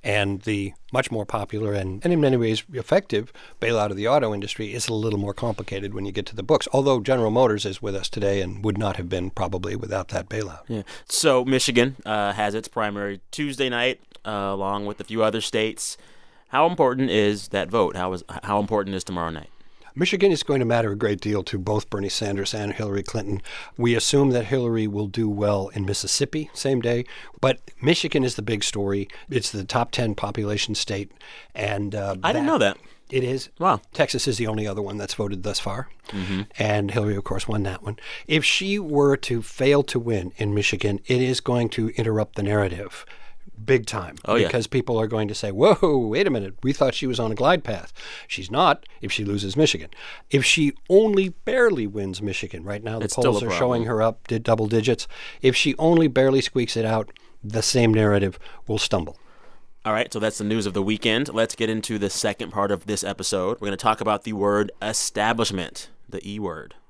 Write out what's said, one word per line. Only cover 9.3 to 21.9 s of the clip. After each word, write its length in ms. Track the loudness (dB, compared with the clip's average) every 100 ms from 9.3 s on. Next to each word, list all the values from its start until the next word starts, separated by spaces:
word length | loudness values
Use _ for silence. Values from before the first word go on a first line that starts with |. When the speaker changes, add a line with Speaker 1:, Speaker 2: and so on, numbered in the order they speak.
| -2 -4 -2 -6 -6
Speaker 1:
without 320 | -4 -4 -2
that 220 | -6 -4
bailout. 320 | -6 -6 -10 -8
Speaker 2:
Yeah. 160 | -8 -8 -16 -6
So 340 | 2 4 4
Michigan, 520 | 4 2 4 4 4 2 -4
uh, 260 | 0 0
has 220 | 0 -2
its 140 | -2 -6
primary 520 | -4 -2 -2 -6 -8 -12
Tuesday 380 | -6 -6 -2 -2
night, 320 | 2 0 -2 _ -14 -6
uh, 40 |
along 560 | -4 -2 -2 -2 -2 -4
with 120 | -8
a 40 |
few 180 | -6 2
other 200 | 2 2
states. 560 | -2 0 0 -2 -8 -10 -18 -20 -20 -20 _
How 180 | 2 2
important 440 | 4 2 4 2
is 380 | 4 4 2 -2
that 200 | -2 0
vote? 280 | 2 2 0
How 180 | -4
is, 100 | -4 -8 -12
how 160 | -2 0
important 360 | 2 0 0 -4
is 80 |
tomorrow 260 | -4 -4 -4
night? 200 | -6 -14 -20 -20 -20 -16
Speaker 1:
Michigan 360 | -2 0 4 4
is 140 | 4
going 160 | 2 2
to 40 | 4
matter 260 | 2 2
a 40 | 0
great 240 | 0 0
deal 220 | 0 -2
to 160 | -2 -4
both 320 | 0 -2 -2